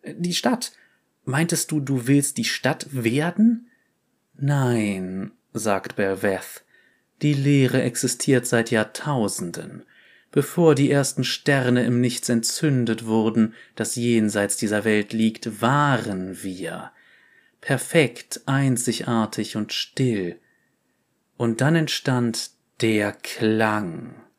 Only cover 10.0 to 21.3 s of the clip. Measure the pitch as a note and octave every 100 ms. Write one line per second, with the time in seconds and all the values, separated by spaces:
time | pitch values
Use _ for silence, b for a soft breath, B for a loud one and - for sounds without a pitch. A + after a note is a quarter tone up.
10 | b b b - C#3 - E3+ C3+ C#3+ C#3+
11 | C#3 - B2 - - C#3 B2 B2 A#2 B2
12 | B2 B2 - A#2 A2+ - D#3+ C3 A#2 G#2+
13 | A2 A2 A2 A2+ A2 B B - A2 -
14 | A#2+ A#2 G#2+ G2+ G2+ - A2 G#2+ A2 G#2+
15 | G#2 A2+ A2 A2 A#2+ A2+ A#2 C#3+ D3 B2+
16 | A2 F#2+ F#2 F#2 G2 F#2 E2+ E2+ - b
17 | b b b b b b - C3 - E3+
18 | C3+ - - - - C#3 C3+ B2 - A2+
19 | - A#2 G#2+ - G#2 A2 G#2 - - -
20 | C3 G#2+ F2+ E2+ _ _ _ _ _ _
21 | _ _ _